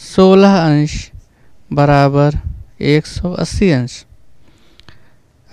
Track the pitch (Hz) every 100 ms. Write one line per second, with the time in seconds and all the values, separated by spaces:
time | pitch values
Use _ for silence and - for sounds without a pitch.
0 | - - 190 190 196 196 165 147 151 -
1 | - - _ _ - - - 143 147 143
2 | 139 143 147 151 - - - - 139 151
3 | - - 180 180 - - 196 135 123 -
4 | - - - - - _ _ _ - -
5 | - - _ _ _